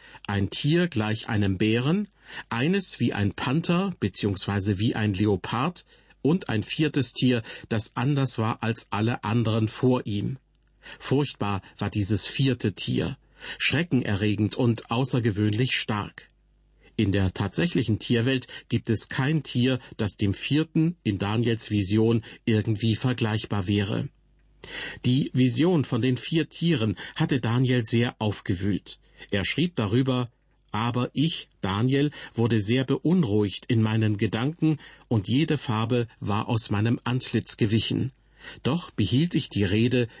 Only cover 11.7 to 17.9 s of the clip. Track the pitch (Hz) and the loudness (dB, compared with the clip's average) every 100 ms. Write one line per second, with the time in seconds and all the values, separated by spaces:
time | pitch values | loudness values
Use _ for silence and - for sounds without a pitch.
11.7 | - 104 107 98 104 - - 131 123 113 | -6 -4 -2 0 0 -2 0 0 2 -2
12.7 | - - - 82 135 _ - - - - | -2 -2 -2 -2 -6 _ -18 -16 -4 0
13.7 | 131 175 123 - 98 107 104 104 - 120 | 0 2 0 0 0 0 2 0 2 2
14.7 | 110 - 117 139 131 113 95 107 104 131 | 0 -2 -2 0 0 0 2 0 0 0
15.7 | - - 107 - - - _ _ _ _ | -2 -2 -4 -6 -12 -20 _ _ _ _
16.7 | _ _ - 104 98 92 - 101 - 170 | _ _ -2 2 2 0 0 -2 0 0
17.7 | 165 113 | 0 0